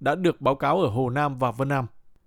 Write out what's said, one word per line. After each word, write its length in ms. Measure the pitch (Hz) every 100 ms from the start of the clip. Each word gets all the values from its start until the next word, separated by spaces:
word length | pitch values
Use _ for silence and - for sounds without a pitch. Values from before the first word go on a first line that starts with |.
đã 140 | 135
được 260 | 156 175 -
báo 140 | 131
cáo 260 | 135 143 175
ở 80 | 151
Hồ 220 | 107 127
Nam 280 | 131 147 127
và 120 | 127
Vân 180 | 113 135
Nam. 180 | 139 120 - - -